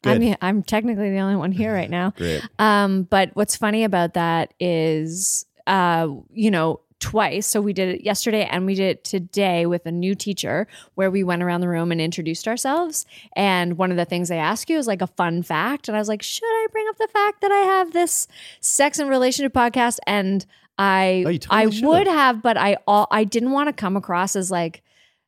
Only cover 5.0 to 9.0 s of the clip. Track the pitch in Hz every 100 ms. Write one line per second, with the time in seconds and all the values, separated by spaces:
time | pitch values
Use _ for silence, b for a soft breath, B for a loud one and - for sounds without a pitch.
5 | 160 175 196 - - _ - 190 175 165
6 | 160 139 - 220 214 180 160 - _ _
7 | - 220 175 175 - 214 202 190 185 180
8 | 202 196 247 214 185 175 190 190 190 -